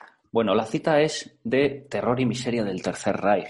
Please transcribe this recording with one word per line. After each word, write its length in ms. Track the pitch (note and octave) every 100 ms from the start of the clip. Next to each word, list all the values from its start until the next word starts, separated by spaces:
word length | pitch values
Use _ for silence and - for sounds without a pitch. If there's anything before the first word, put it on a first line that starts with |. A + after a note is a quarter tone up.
| - _ _
Bueno, 220 | A#2 G#2+
la 120 | G#2 A2+
cita 340 | D#3 E3 D3
es 380 | D#3 - - _
de 440 | A2+ C3 C#3+ - -
Terror 300 | G#2 G#2 B2
y 60 | B2
miseria 360 | - B2 A#2
del 200 | G2+ F2+
Tercer 340 | F#2+ - G2+ -
Reich, 320 | F#2+ G2 -